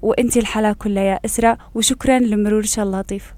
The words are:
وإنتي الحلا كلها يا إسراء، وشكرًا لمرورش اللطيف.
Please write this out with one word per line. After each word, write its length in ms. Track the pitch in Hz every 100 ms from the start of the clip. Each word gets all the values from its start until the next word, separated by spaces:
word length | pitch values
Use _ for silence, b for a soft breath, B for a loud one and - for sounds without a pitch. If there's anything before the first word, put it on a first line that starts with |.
وإنتي 380 | 220 220 247 240
الحلا 340 | 220 220 214
كلها 300 | 208 214 202
يا 160 | 196 190 220
إسراء، 320 | - 226 226 B -
وشكرًا 440 | 220 262 - 262
لمرورش 600 | 240 208 208 214 214 -
اللطيف. 540 | 202 190 196 202 -